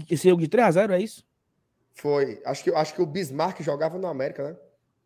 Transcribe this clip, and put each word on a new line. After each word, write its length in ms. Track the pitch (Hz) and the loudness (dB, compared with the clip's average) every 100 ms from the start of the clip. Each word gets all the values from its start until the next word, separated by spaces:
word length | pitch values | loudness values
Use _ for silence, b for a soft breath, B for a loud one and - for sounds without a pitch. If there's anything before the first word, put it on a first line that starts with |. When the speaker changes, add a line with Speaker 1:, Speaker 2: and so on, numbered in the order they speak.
| 151 | -6
Speaker 1:
esse 200 | 160 185 | 2 4
jogo 100 | 175 | 4
de 80 | 156 | 4
três 180 | 226 220 | 4 4
a 40 | |
zero, 240 | 151 214 | 4 2
é 60 | 180 | 0
isso? 260 | 214 - _ _ _ _ _ _ _ | -2 -8 _ _ _ _ _ _ _
Speaker 2:
Foi. 480 | - 147 143 135 104 123 | -6 0 2 0 -4 -8
Acho 180 | 139 | -4
que, 60 | - | 0
acho 240 | 165 156 | 0 0
que 80 | - | -2
o 40 | 170 | -2
Bismarck 540 | 165 156 139 175 190 | -4 -6 -2 -4 -4
jogava 360 | 156 143 160 180 | -4 -2 -2 -4
no 80 | 185 | -6
América, 440 | 139 139 - 139 | -4 -6 -6 -10
né? 40 | 175 - _ _ _ | -12 -20 _ _ _